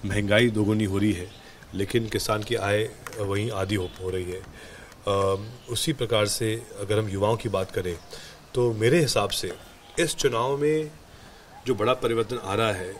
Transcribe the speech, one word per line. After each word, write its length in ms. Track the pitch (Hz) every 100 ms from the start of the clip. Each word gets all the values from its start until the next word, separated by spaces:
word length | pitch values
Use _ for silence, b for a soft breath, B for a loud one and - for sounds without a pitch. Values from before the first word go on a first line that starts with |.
महंगाई 440 | 101 101 101 107 120
दोगुनी 360 | 107 104 110
हो 140 | 104 98
रही 140 | 107
है, 180 | 90 87 - B B -
लेकिन 340 | 92 98 120 110
किसान 340 | 107 - 107
की 120 | 110
आय 360 | 117 98 104 151 - - 110
वहीं 300 | 98 98 113
आधी 240 | 101 95
हो, 160 | 104 90 -
हो 80 | 92
रही 140 | 92
है। 180 | 90 90 - B B B B - -
अ, 280 | 98 98 98 107 123 -
उसी 220 | 117 -
प्रकार 340 | 139 117 110 104
से 360 | - 110 110 - 101
अगर 180 | 101 107
हम 100 | 107
युवाओं 280 | 98 104 113
की 120 | 110
बात 220 | 95 92
करें 280 | 101 90 85 - B B B -
तो 180 | 127 123
मेरे 280 | 110 113 170
हिसाब 280 | 147 117 101
से 240 | - 92 - - - - -
इस 140 | 165
चुनाव 420 | - 139 117 127 143
में 340 | 147 156 156 156 - B B B B B 123
जो 80 |
बड़ा 200 | 107 110
परिवर्तन 440 | 131 123 113 110 120
आ 160 | 95
रहा 180 | 101 113
है 240 | 92 90